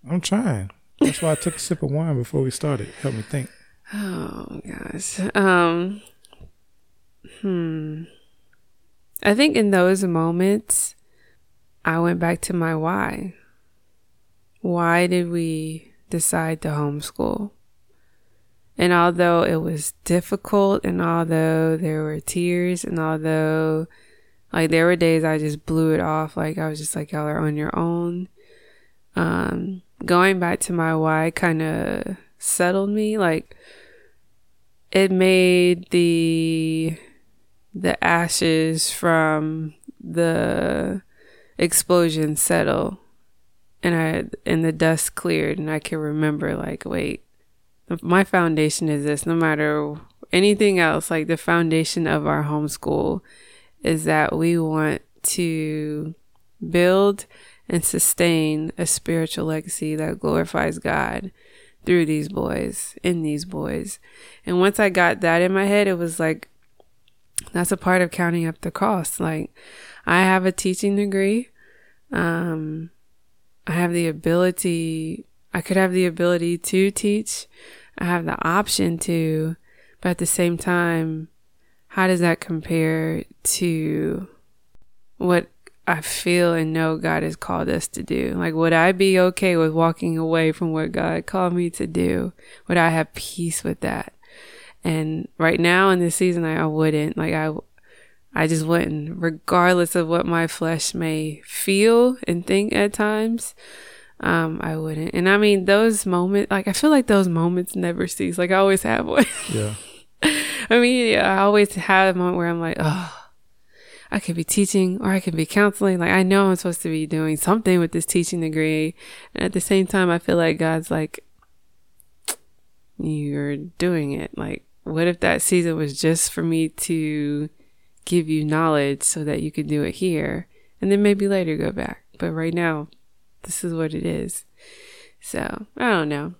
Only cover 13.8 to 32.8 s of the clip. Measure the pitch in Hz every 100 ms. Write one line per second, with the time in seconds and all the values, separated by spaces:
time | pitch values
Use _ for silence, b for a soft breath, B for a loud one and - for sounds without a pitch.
13.8 | _ _ _ _ _ _ _ _ 190 175
14.8 | 170 170 180 180 170 170 165 160 160 160
15.8 | - _ _ 170 - 175 160 160 156 147
16.8 | 147 147 - - 55 - 208 _ _ _
17.8 | _ _ _ _ _ _ _ _ _ -
18.8 | 175 175 175 175 175 170 - 165 165 156
19.8 | - - - 175 170 196 - 202 196 196
20.8 | 190 180 170 170 165 160 160 160 160 160
21.8 | 165 156 156 151 - 175 175 175 180 180
22.8 | - 165 160 156 160 156 156 160 160 156
23.8 | 165 b b b b b _ - 160 160
24.8 | 170 175 165 160 160 156 151 151 - 160
25.8 | 160 156 165 156 156 - 156 160 156 156
26.8 | 156 - 151 156 151 160 156 151 151 -
27.8 | 170 170 170 175 185 _ b b b b
28.8 | b b _ 175 165 175 - 175 180 185
29.8 | _ _ - 175 190 185 175 - - 175
30.8 | 160 160 156 160 165 - 175 160 160 160
31.8 | - 50 - 190 _ _ - - 180 190